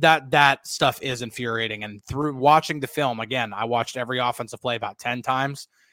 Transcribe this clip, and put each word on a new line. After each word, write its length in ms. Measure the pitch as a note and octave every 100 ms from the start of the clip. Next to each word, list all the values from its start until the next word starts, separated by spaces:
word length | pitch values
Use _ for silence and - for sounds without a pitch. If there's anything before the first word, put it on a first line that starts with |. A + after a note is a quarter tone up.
that, 300 | D#3+ D#3+ C3+
that 340 | D3 C#3+ C#3 -
stuff 340 | - C#3 -
is 220 | C#3 B2
infuriating. 600 | A#2+ - A#2+ A2+ A2+ G#2+
And 200 | G#2+ G#2
through 320 | - C3 D3+ C3
watching 440 | C#3 D#3 - D#3
the 80 | C3+
film, 320 | - C#3 A2+
again, 320 | A2 B2+ A2+
I 100 | G2+
watched 320 | A#2 A#2+ A#2 B2+
every 220 | A#2+ B2+
offensive 420 | B2 - A2+ A#2
play 160 | B2+ A#2
about 220 | G#2 G2+
ten 240 | A#2+ B2
times. 460 | B2+ C3 C#3 C#3 - _ _